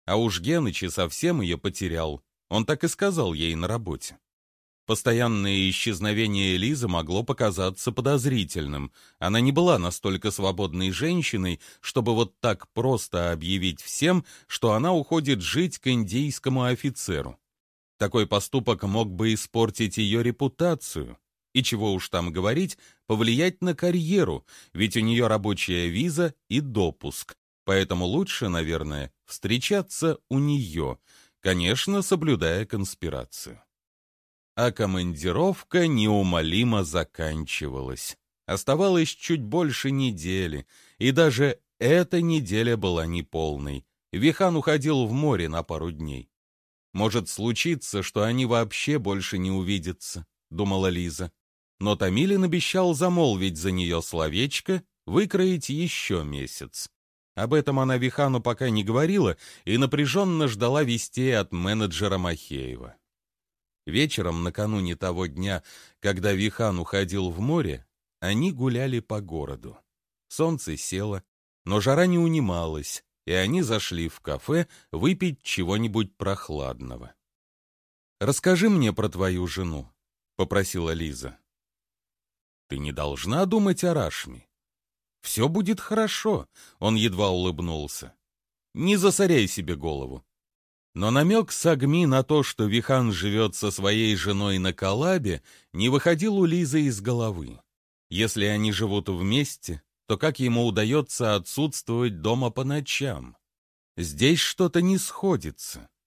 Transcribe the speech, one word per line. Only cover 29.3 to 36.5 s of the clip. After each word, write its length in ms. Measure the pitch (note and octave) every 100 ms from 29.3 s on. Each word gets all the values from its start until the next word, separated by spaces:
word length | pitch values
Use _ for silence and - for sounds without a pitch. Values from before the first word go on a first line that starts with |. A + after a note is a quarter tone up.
| - G2 A#2+ - G3+ F#3+ - D#3+ - -
у 120 | C3+
нее, 580 | D3 C#3+ F#2+ D#2+ C2+ B1+ _ - _ _
конечно, 640 | F#2+ F2+ F2 B2 - G3+
соблюдая 640 | F#3 F#3 D#3 G#2+ D#2+ F2+ G#2+
конспирацию. 960 | G#2+ F#2+ - E2 C2+ A#1+ - - A#1 _ _ _ _ _ _ _ _ _ -
А 160 | A#2+
командировка 1120 | G2 G2+ F#2 F2+ D2+ F2 F2+ F#3 F3+ - F3+ E3
неумолимо 960 | B2+ G#2+ G#2 F#2+ E2+ D#2+